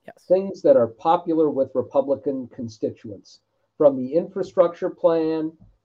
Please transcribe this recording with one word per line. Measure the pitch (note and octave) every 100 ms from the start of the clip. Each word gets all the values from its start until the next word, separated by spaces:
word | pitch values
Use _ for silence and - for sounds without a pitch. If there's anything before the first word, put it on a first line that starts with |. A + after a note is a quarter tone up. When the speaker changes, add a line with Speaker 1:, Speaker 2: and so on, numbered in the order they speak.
| -
Speaker 1:
Yes. | - -
Speaker 2:
Things | F#3 G3 -
that | E3 C3
are | A#2
popular | - D#3+ E3+ F3 D#3+ D#3
with | C3 C3 C3
Republican | B2 C#3+ C3+ C3+ D3 C3 A#2+
constituents, | - A#2 - G#2 - A2+ G2 - _ _ _ _ -
from | D3+ C3
the | B2+
infrastructure | D#3 F#3+ G3 F3+ - F3 - F3+
plan | - F3 E3 D#3+ D#3+ D#3 D#3+ - _